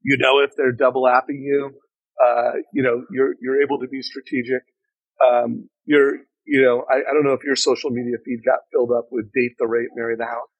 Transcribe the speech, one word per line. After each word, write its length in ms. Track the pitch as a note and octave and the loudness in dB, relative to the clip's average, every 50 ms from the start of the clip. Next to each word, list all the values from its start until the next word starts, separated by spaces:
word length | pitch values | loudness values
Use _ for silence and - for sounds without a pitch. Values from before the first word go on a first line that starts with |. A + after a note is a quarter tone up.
| - | 0
You 140 | B2+ C#3 | 0 0
know 220 | B2 B2+ C3 C3+ C#3+ | 2 4 4 4 4
if 120 | C#3 C3+ _ | 2 0 _
they're 160 | - C#3 C3 | -2 -2 -2
double 320 | A#2+ A#2 C#3 B2+ B2 C3 B2+ | 0 2 0 0 2 2 2
apping 400 | B2+ B2 B2+ C3 - C#3+ C#3 C3+ | 4 4 2 0 -2 -10 -8 -4
you. 320 | C#3+ C#3 C#3+ C#3 C#3 C#3 - _ _ _ _ _ _ _ | -2 -2 -2 -2 -6 -14 -20 _ _ _ _ _ _ _
Uh, 440 | - C3 B2 A#2+ A#2+ A#2+ A#2+ A#2+ - - _ - | 2 2 2 4 2 0 -2 -2 -4 -8 _ -4
you 100 | C#3 B2+ | -2 0
know, 200 | B2+ A#2+ B2 - - | 0 0 -2 -6 -8
you're, 240 | - B2+ C3+ D3 D3 _ | -2 0 0 0 -2 _
you're 220 | A#2+ C3 C3+ C#3+ C#3+ | -4 -2 0 0 2
able 160 | C3+ C#3+ C3 | 0 -2 -4
to 80 | B2 | -4
be 140 | C3 C#3 C3+ | -10 -10 -12
strategic. 640 | B2 - - C3+ - - C#3+ B2+ A#2+ A#2+ C3 B2 _ _ _ _ _ _ _ _ _ _ _ _ | -12 -12 -14 -16 -10 -6 -6 -6 -2 -2 -4 -4 _ _ _ _ _ _ _ _ _ _ _ _
Um, 500 | C3 B2+ B2 A#2+ A#2+ A#2 A#2+ - - _ _ _ _ | 2 4 4 2 0 -2 -6 -10 -12 _ _ _ _
you're, 380 | - D3 D3 C#3 C#3 C3+ - - _ _ _ _ | 2 4 4 4 4 2 -4 -10 _ _ _ _
you 160 | - C#3+ C3+ C3+ | -2 2 4 4
know, 200 | B2 A#2+ B2 C#3 - | 4 4 2 0 0
I, 140 | C3 C3+ - | 0 0 0
I 60 | - C#3 | 0 0
don't 100 | D3+ D3 | 2 2
know 100 | C#3 C3+ | 2 0
if 100 | B2+ - | 0 -2
your 120 | C#3+ C3 | -4 -2
social 340 | - - D3 B2+ - - C#3+ | 0 0 0 0 0 -2 -6
media 260 | A#2+ A#2+ B2 A#2+ A#2+ A2+ _ | -4 -4 -4 -6 -6 -8 _
feed 160 | C#3 B2 A2+ A2+ | -8 -8 -2 0
got 140 | B2+ C3 - _ _ | 0 0 0 _ _
filled 200 | - C#3 B2 A#2+ | -2 -2 0 0
up 160 | A#2+ A#2 A#2 _ | -2 -4 -4 _
with 200 | C3 A#2 G#2+ G2+ _ | -8 -8 -8 -4 _
Date 220 | C3 B2 A#2+ A#2+ _ | -2 -2 -2 _ _
the 80 | A#2+ | -4
Rate, 220 | A2+ A#2 A#2 A#2 - - | -2 -2 -4 -4 -6 -8
Marry 200 | A#2+ A#2 A#2 A#2 | -8 -6 -6 -6
the 100 | A2 A#2 | -6 -6
House 240 | A#2 A#2 A#2 C3 _ _ | -8 -8 -10 -12 _ _